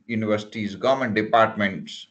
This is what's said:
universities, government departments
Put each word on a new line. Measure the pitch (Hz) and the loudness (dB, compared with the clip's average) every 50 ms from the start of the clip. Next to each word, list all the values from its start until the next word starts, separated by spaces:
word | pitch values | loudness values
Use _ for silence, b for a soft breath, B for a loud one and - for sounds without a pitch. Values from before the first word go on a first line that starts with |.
| _ - | _ -6
universities, | 117 110 110 107 107 104 - - - 117 104 98 101 | -4 -2 0 0 0 0 -2 -6 -8 -6 -6 -6 -6
government | 90 - 127 135 135 131 113 98 | -2 0 0 2 2 0 0 0
departments | 107 107 - - 113 110 110 110 104 104 98 92 76 71 - - - - - | 0 0 4 4 4 4 4 2 0 -2 -2 -2 -6 -10 -12 -14 -18 -18 -20